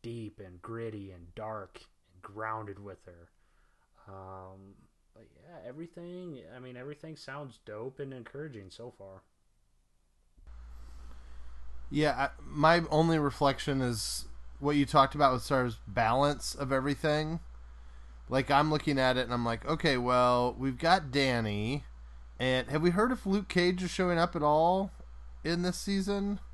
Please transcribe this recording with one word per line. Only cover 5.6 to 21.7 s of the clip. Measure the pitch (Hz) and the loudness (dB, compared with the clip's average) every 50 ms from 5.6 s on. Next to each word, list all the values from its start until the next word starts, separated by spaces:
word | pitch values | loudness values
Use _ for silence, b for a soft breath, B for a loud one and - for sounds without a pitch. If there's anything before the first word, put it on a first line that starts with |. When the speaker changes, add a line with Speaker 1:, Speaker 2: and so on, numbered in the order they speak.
| - | -16
Speaker 1:
everything, | 120 131 151 170 165 _ 175 175 175 180 180 180 175 147 127 85 80 113 | -14 -12 -12 -14 -14 _ -16 -14 -12 -12 -12 -12 -12 -12 -14 -14 -16 -16
I | 127 | -16
mean, | 127 127 123 | -14 -14 -14
everything | 123 127 143 147 - - 160 156 | -12 -12 -12 -12 -12 -14 -14 -14
sounds | - - - 135 147 147 131 110 - _ | -14 -14 -12 -12 -10 -12 -12 -16 -18 _
dope | - 107 107 117 135 135 - | -12 -10 -8 -8 -8 -8 -8
and | 143 135 131 | -10 -10 -10
encouraging | 127 113 - - 139 156 156 123 107 98 92 | -12 -14 -12 -12 -12 -12 -10 -12 -14 -16 -16
so | - - 117 123 - | -16 -14 -16 -16 -14
far. | _ 98 95 95 92 _ _ _ _ _ _ _ _ _ _ _ _ _ _ _ _ _ _ _ _ _ _ _ - - b b b b b b b b b b b b b b b b b b b b b b b b b - - - - | _ -18 -18 -18 -20 _ _ _ _ _ _ _ _ _ _ _ _ _ _ _ _ _ _ _ _ _ _ _ -20 -20 b b b b b b b b b b b b b b b b b b b b b b b b b -6 -6 -8 -2
Speaker 2:
Yeah, | 139 143 151 147 123 | 0 2 2 2 2
I, | 120 139 135 - - | 0 -2 -4 -4 -10
my | 147 135 143 147 151 160 170 175 165 151 | -14 -8 -2 4 6 6 6 6 4 2
only | 151 151 165 165 165 156 | 4 4 6 6 4 4
reflection | 147 143 - - 147 139 135 - - 151 139 135 | 2 0 2 4 2 2 2 2 -2 -2 0 0
is | 131 123 117 107 - - - - - - - - - - - - | 0 0 -2 -2 -4 -6 -6 -6 -8 -10 -12 -12 -12 -14 -10 -2
what | 139 147 147 | 0 2 4
you | 147 139 | 4 2
talked | - - 151 135 135 - | 6 8 8 8 8 6
about | 147 147 131 127 | 6 6 6 6
as | 120 - | 4 2
far | - 143 131 123 | 2 2 2 2
as | 120 113 - - | 0 -2 -6 -12
balance | - 98 120 113 110 120 135 143 143 147 - - - - | -4 0 2 4 6 6 6 4 4 2 0 -4 -8 -4
of | - 139 131 | -4 -2 0
everything. | 135 131 131 147 139 - - 156 151 151 156 156 165 165 - - - b b b b b b b b b b b b b b - | 0 2 2 0 -2 2 2 2 2 2 0 -2 -4 -6 -8 -10 -14 b b b b b b b b b b b b b b 0
Like, | 127 135 131 - | 0 0 4 6
I'm | 143 139 151 156 | 6 6 6 6
looking | 151 147 - 151 143 | 2 2 2 2 2
at | 135 131 127 127 | 4 4 4 4
it | 127 123 | 4 2
and | 117 120 | 0 0
I'm | 120 117 | 0 2
like, | 117 117 110 - | 0 0 0 0
"Okay, | 131 160 160 - 160 135 | -2 -2 2 2 2 2
well, | 123 120 123 123 123 123 123 123 123 123 123 - | 4 4 4 4 6 6 6 6 4 2 0 0
we've | - 131 135 127 123 | -2 -2 -4 -2 0
got | 165 165 180 190 156 135 | 4 4 4 4 2 0
Danny, | 120 143 139 131 123 117 113 107 104 104 107 117 | 0 2 2 4 2 2 0 0 0 0 0 -2